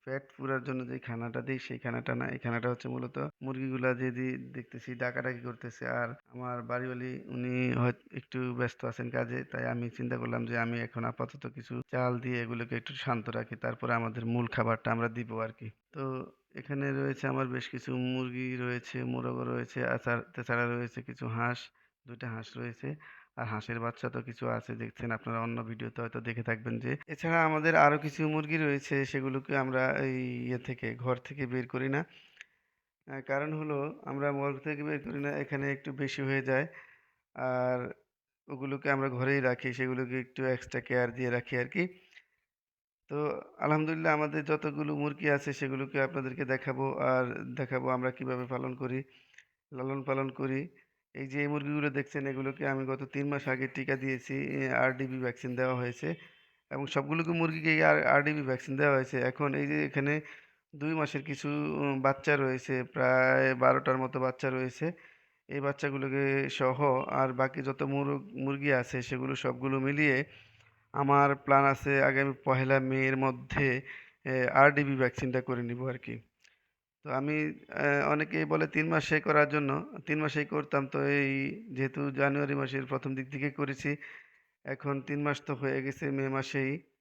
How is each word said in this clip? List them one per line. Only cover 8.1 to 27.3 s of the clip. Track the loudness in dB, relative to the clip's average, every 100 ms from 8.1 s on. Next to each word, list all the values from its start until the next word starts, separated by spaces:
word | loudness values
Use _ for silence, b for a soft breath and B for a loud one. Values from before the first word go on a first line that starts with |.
একটু | -14 -10 -6 -4
ব্যস্ত | -2 -2 -2
আছেন | -8 -6 -4
কাজে, | -2 -2 -4
তাই | -6 -4 -2
আমি | -2 -4
চিন্তা | -4 -4 -4
করলাম | -2 -4 -2
যে | -2
আমি | -2 -2
এখন | -6 -4
আপাতত | -6 -4 -8 -6 -12
কিছু | -12 -10 -10 -6
চাল | -2 0 0
দিয়ে | -2 -4
এগুলোকে | -4 -6 -4 -6
একটু | -6
শান্ত | -8 -2 -2 -2
রাখি, | -6 -6 -6
তারপরে | -6 -4 -2
আমাদের | 0 0 -4 -2
মূল | 0 0
খাবারটা | 0 0 0 0
আমরা | 0 0
দিব | -2 -8 -6
আর | -6
কি। | -8 -14 -16 _
তো | -8 -6 -6 -10 -16 _
এখানে | -16 -8 -4 -2
রয়েছে | 0 -2 -2 -2
আমার | -2 -2
বেশ | -4 -6
কিছু | -10 -4 -2
মুরগি | 0 0 -2 -4 -6 -4
রয়েছে, | -4 -4 -6 -6
মোরগও | -4 -2 -2 -4
রয়েছে, | -2 -4 -4 -4 -2
আচার, | 0 0 -2 -2
তাছাড়া | -12 -4 0 0
রয়েছে | -2 -4 -8
কিছু | -12 -8 -6
হাঁস, | -2 -2 -2 -8 b b _ -18
দুইটা | -12 -8
হাঁস | -8 -10 -10
রয়েছে। | -10 -8 -8 -10 B B B -8
আর | -6
হাঁসের | -4 -4 -4
বাচ্চা | -4 -4 -6
তো | -6
কিছু | -8 -6 -2
আছে, | -2 -4
দেখছেন | -8 -10 -8 -4
আপনারা | -4 -4 -4
অন্য | -2 -4
ভিডিওতে | -6 -8 -8 -6
হয়তো | -8 -6
দেখে | -6 -6
থাকবেন | -2 -2 -2 -4
যে। | -2 -4 -6
এছাড়া | -6 0